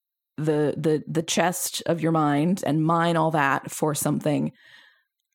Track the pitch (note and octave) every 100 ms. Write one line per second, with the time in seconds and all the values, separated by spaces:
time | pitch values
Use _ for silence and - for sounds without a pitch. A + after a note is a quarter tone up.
0 | _ _ _ - D#3 D3+ D3 - D#3 D3+
1 | - D#3 E3 - F3 F3 - - - E3
2 | D#3+ D#3+ D3 C#3+ E3 F#3+ - D#3 D#3 E3+
3 | E3+ E3 D#3+ D#3 C#3 C#3 - - D3+ D3
4 | D#3+ D3 D#3 C#3 D3+ - - - - _
5 | _ _ _